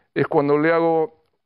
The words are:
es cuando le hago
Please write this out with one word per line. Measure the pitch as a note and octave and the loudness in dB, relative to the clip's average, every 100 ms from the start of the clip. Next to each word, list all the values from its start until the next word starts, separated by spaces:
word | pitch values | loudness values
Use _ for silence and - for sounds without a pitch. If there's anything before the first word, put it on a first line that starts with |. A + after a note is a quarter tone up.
| _ | _
es | - C#3 | -4 -2
cuando | D#3 C#3+ D3 | 0 2 2
le | D#3+ | 2
hago | E3 E3 D#3+ D#3+ _ _ _ | 0 0 -2 -4 _ _ _